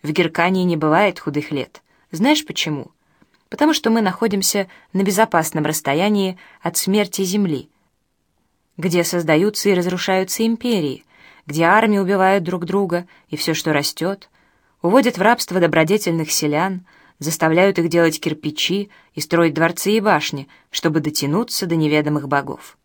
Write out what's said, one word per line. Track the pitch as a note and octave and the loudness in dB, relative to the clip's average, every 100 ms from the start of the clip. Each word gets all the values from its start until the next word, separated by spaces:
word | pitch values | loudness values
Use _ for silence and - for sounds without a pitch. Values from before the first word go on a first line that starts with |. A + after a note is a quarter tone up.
В | D3+ | -2
Геркании | D3+ E3 F#3 F3 F#3 | -2 0 0 0 2
не | F3+ E3 | 0 0
бывает | D3+ D#3+ G3+ F3+ | 2 2 2 -2
худых | - C#3+ D3 | -6 -6 -6
лет. | C#3+ A#2+ - _ _ _ | -6 -8 -14 _ _ _
Знаешь | D#3+ A#3+ D4+ D4+ | -2 0 0 -2
почему? | - - D3 - _ _ _ _ _ _ | -6 -6 -6 -10 _ _ _ _ _ _
Потому | - D4+ | 0 0
что | D4+ A#3+ | 2 0
мы | A3+ | 2
находимся | G3+ F3+ A3+ G3 F#3+ G3+ F#3 - _ | 0 0 -2 0 -2 -2 -4 -10 _
на | F#3 | -2
безопасном | G3 G3 A3 E3+ D#3+ E3 D#3 | 0 2 2 2 0 -2 -2
расстоянии | D3+ - C#3+ G3+ G#3 F#3+ F#3 - _ | -2 -2 0 2 0 -2 -6 -18 _
от | E3+ F3 | -6 -4
смерти | - G3+ G3+ - | 0 0 0 -2
земли, | F#3+ G#3 G3 C#3 - _ _ _ _ _ _ _ _ _ _ - | -2 0 0 -2 -8 _ _ _ _ _ _ _ _ _ _ -6
где | F3+ F3 | -2 0
создаются | E3+ F3 D#3+ D#3 G3+ G#3 G3+ | 0 -2 2 2 2 0 0
и | |
разрушаются | F3+ F3 F3+ - F#3+ F#3 - A3+ | 2 0 -2 0 0 0 -2 0
империи, | A3+ B3 A3 D3 B2+ _ _ - - - | 0 -2 0 -2 -6 _ _ -20 -20 -8
где | D3 | 0
армии | E3 G#3 A3+ G3+ | 4 4 4 2
убивают | F#3 G3 F#3+ G3 | 2 2 4 2
друг | E3+ F#3 | 0 -6
друга | E3+ G3 G3 F3 F3+ _ _ | -2 -2 -2 -4 -6 _ _
и | D3 | -6
всё, | - | -4
что | D#3 D#3+ | -2 0
растёт, | D3 D3 - E3 G3 - _ _ _ _ _ | 0 -2 -4 -6 -6 -12 _ _ _ _ _
уводят | E3+ A#3 B3 A#3+ | 2 4 4 2
в | |
рабство | G3 A#3 - F3+ | 2 2 0 0
добродетельных | E3+ E3 D#3+ G#3 F#3 E3 D#3 | 2 2 2 2 0 -2 -2
селян, | - D3+ D3 F#3 F#3 - _ _ _ | -2 0 0 -2 -4 -12 _ _ _
заставляют | C#3+ D#3+ D#3+ E3 G3 F#3+ | -8 -2 0 4 2 2
их | E3+ | 0
делать | E3+ E3 D#3 | 2 2 0
кирпичи | - D3+ D3+ D3 - F#3+ G3 _ _ | -6 -4 -6 -4 -4 -4 -6 _ _
и | - | -12
строить | - E3+ E3+ | -2 2 2
дворцы | D3 E3 E3+ - | 2 0 0 0
и | A3 | 2
башни, | G#3 D#3+ - C#3+ C3+ - _ | 2 0 0 -8 -12 -20 _
чтобы | - E3+ D#3 | -4 0 0
дотянуться | D3 D3+ C#3 E3 A#3 - F3+ | -2 -4 -2 -2 -2 -6 -2
до | E3 | 0
неведомых | D3+ D3+ D3 D3+ C3+ | 2 2 2 -2 0
богов. | C#3 C#3 C3+ - _ | -2 -2 -12 -16 _